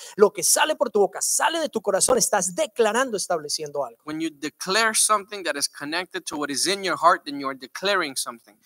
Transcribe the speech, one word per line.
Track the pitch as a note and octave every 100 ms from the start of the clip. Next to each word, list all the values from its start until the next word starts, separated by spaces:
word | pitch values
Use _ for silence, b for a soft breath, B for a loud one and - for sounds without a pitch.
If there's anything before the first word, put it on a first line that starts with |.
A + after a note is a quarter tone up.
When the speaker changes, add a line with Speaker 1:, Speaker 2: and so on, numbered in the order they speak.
| B -
Speaker 1:
lo | G3+
que | -
sale | D3+ - D4+
por | D4+ B3
tu | G#3
boca, | G3 -
sale | - - - E4
de | C#4+
tu | A3
corazón, | G3+ F#3 - B3
estás | - G#3 F#3 F3+
declarando, | D4+ - A3 A3 C4+ G3+
estableciendo | - E3+ D3 - D3+ C#3+
algo. | B2+ A#2
Speaker 2:
When | D3 D#3
you | E3
declare | D3 D3 - F3+ G3+ A3+
something | G#3+ - G#3+ G3 G3+
that | E3 C#3+
is | -
connected | - C#3+ E3 F#3 F#3 -
to | D3+
what | C#3+
is | C3 C#3+
in | G3+
your | F#3+ -
heart, | E3 F#3
then | D3+ C#3+
you | C3+
are | C3+
declaring | C3 - G3 G3 D#3 C3
something. | C3+ A#2 - G#2